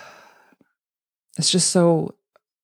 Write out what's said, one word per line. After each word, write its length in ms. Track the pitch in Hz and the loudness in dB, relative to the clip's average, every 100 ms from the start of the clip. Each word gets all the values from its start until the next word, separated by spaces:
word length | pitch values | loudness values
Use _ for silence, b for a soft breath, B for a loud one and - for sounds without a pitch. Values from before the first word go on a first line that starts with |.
| B B B B B B _ _ _ _ _ _ _ - | B B B B B B _ _ _ _ _ _ _ -6
It's 140 | 156 | -2
just 200 | 180 - | 0 0
so, 440 | 185 170 165 - - _ _ _ _ | 2 2 0 -4 -12 _ _ _ _